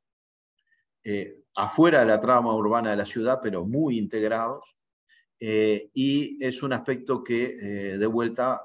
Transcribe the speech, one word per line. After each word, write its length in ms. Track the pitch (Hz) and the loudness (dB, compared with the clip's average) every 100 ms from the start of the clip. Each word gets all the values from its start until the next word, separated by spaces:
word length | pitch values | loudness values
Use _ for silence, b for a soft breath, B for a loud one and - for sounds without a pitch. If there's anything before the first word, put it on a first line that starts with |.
| _ _ _ _ _ _ _ _ _ _ | _ _ _ _ _ _ _ _ _ _
eh, 400 | 110 101 92 - _ - | -6 -6 -6 -14 _ -4
afuera 440 | - - 170 151 | -2 4 6 6
de 60 | 113 | 6
la 140 | 107 | 4
trama 340 | 117 123 117 | 4 2 2
urbana 360 | 110 104 117 113 | 0 2 0 0
de 60 | 101 | -2
la 100 | 101 | -4
ciudad, 340 | 120 113 131 | -2 -2 0
pero 220 | 113 92 | -2 -4
muy 340 | 92 135 156 113 | -4 -2 0 -2
integrados, 800 | 101 110 107 113 117 143 - _ _ _ _ b b - | -2 -2 0 0 -4 -6 -14 _ _ _ _ b b -10
eh, 500 | 110 110 110 104 - | -2 2 2 2 -2
y 500 | 135 135 139 139 - | -2 0 0 -2 -4
es 180 | 131 127 | -4 -4
un 100 | 139 | -4
aspecto 520 | 123 - 123 123 123 | -4 -2 -4 -2 -4
que, 320 | 120 117 127 - | 0 -2 -2 -6
eh, 380 | 101 101 98 98 | -8 -6 -6 -2
de 80 | 110 | 0
vuelta, 560 | 113 113 117 127 120 | 0 -2 0 -2 -2